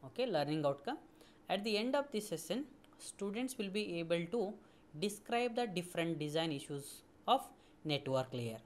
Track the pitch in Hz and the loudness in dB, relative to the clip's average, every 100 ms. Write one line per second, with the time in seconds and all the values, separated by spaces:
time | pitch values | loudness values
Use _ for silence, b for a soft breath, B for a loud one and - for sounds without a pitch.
0 | 135 - 247 170 143 156 147 139 - 302 | -14 -2 2 4 4 4 2 2 -2 -6
1 | - B B B - 190 208 208 233 285 | -8 B B B -2 0 2 2 2 2
2 | 277 214 208 160 - 214 302 - - - | 2 -2 -2 -6 -2 -2 -2 -10 -20 -18
3 | - - 202 208 254 - 202 196 208 170 | -16 -6 -4 -2 -4 -2 -2 -2 -2 -2
4 | 165 170 170 233 196 214 B B B 147 | 2 2 2 0 0 -4 B B B -4
5 | 202 208 - 240 247 233 240 180 175 - | -2 -4 -2 0 2 0 0 -2 -2 0
6 | 165 160 151 151 165 139 - 143 139 - | 0 0 0 0 0 -2 -4 -8 -8 -14
7 | - - - 254 262 - B B 156 147 | -20 -10 2 2 2 -16 B B 0 0
8 | - 131 123 123 117 110 | 2 0 0 -2 -4 -6